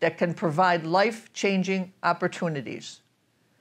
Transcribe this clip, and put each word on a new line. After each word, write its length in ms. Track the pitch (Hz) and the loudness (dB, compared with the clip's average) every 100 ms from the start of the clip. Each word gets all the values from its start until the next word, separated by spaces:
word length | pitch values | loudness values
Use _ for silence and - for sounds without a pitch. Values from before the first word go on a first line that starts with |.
that 180 | 165 - | -2 2
can 160 | 180 | -2
provide 500 | 165 180 151 185 175 | 0 -2 2 2 2
life-changing 1080 | 160 180 214 226 - - 202 190 180 190 185 _ | 2 2 2 0 -14 -2 0 2 0 -2 -4 _
opportunities. 1000 | 170 175 175 - 175 151 113 113 - - _ _ _ _ _ _ | 0 0 -2 -2 -4 -4 -6 -12 -14 -18 _ _ _ _ _ _